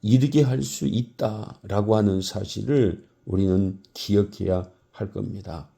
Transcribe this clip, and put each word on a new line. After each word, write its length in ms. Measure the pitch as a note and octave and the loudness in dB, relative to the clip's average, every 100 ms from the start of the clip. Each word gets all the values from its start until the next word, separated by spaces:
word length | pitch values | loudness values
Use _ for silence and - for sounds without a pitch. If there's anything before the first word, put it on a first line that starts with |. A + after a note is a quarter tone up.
이르게 400 | G#2+ B2+ C#3 D3+ | 4 4 4 2
할 200 | C3+ C3 | 2 0
수 240 | C3+ - C#3 | -4 -4 -2
있다라고 1080 | A2+ A#2+ - A2 G#2+ G#2+ - G2+ G2 G#2 A2 | -2 -4 -4 -4 -4 -12 -14 -4 -2 2 4
하는 240 | G#2 F#2+ | 4 2
사실을 880 | F#2+ - G2+ - G#2 C#3+ A2 E2 - _ - | -2 -6 -8 -8 0 2 2 0 -12 _ -4
우리는 540 | F#2+ G2 F#2 G2 - _ | 0 2 2 2 -2 _
기억해야 760 | - - G2+ G2+ - F#2 F#2 - _ _ | -14 0 2 2 -2 -2 -2 -2 _ _
할 200 | - G#2 | -10 -8
겁니다. 580 | G2 G2+ G2 F#2+ E2 D#2 | -6 -8 -10 -12 -14 -14